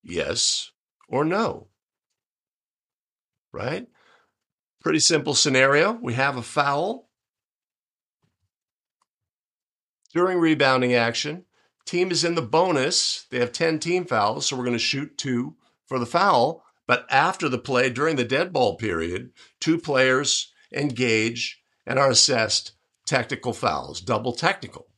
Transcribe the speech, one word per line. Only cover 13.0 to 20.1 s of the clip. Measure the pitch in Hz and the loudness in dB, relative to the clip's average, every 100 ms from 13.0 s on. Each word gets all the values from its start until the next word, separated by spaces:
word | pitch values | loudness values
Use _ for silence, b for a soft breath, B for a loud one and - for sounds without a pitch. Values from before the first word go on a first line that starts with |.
| - - - | -2 -6 -8
They | 123 | -2
have | 120 | -2
ten | - 165 156 | 0 -2 -2
team | 165 180 175 | -2 -2 0
fouls, | 113 104 135 - | 0 0 0 -4
so | 131 | -4
we're | |
gonna | 123 117 | -2 -2
shoot | - 139 143 - | -2 -4 -6 -8
two | 135 123 135 - _ _ _ | -4 -4 -4 -10 _ _ _
for | 131 | -4
the | 120 | 0
foul. | 170 196 143 131 165 b b - | 2 4 4 2 -2 b b -2
But | 123 - | -2 2
after | 135 165 190 156 | 2 2 0 -2
the | 127 | -2
play, | - 127 131 | -2 0 2
during | 120 156 147 | 0 0 0
the | |
dead | 117 131 190 | 0 0 0
ball | 151 117 95 | 2 0 0
period, | 110 82 85 92 127 b b b | -4 -2 -4 -6 -10 b b b
two | - 165 | 0 0
players | 156 135 131 | 0 2 4